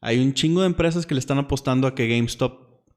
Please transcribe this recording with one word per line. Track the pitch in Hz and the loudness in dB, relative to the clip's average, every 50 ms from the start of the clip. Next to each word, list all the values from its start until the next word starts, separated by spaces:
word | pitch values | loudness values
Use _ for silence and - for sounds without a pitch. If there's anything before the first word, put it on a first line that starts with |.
hay | - 117 117 123 | -4 0 0 2
un | 131 135 135 | 2 2 0
chingo | - - 160 165 180 | 0 0 2 2 2
de | 190 | 2
empresas | 185 170 175 165 165 160 175 160 | 2 2 2 0 0 0 -2 -4
que | - 151 | -2 -4
le | 131 | -4
están | 123 - 139 139 | -2 0 -2 -2
apostando | 139 139 143 131 - 139 127 131 131 | 0 -2 -4 -4 -2 0 0 2 2
a | 131 131 | 0 0
que | - 120 | -2 -2
GameStop | 113 117 120 117 117 - - 131 123 - - - _ _ _ _ _ _ | 0 2 0 0 -2 -2 -4 -4 -4 -4 -10 -20 _ _ _ _ _ _